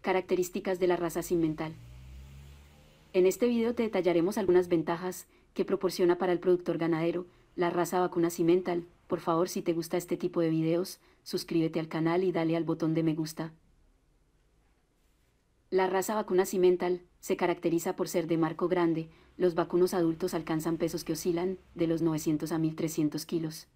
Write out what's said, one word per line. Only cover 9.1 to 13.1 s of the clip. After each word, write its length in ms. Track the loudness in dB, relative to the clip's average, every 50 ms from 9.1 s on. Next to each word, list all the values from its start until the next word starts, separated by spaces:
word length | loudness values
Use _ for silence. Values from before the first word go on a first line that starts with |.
| -6 -4
favor, 280 | 0 0 2 2 0 0
si 120 | -2 -4
te 140 | -2 -2 -2
gusta 240 | -2 -2 -4 -4 -4
este 180 | -2 -4 -6
tipo 240 | -4 -4 -4 -2 0
de 80 | 0 2
videos, 500 | 2 0 0 0 0 0 -2 -4 -10 _ _ _ _ _
suscríbete 560 | _ -6 -6 -6 -6 -2 0 0 0 0 -2 -4
al 100 | -6 -4
canal 360 | -4 -2 0 2 2 2 2
y 80 | 0
dale 240 | 0 0 0 0 0
al 80 | 0 0
botón 300 | -2 -2 -2 0 0 0
de 80 | 2
me 120 | 0 0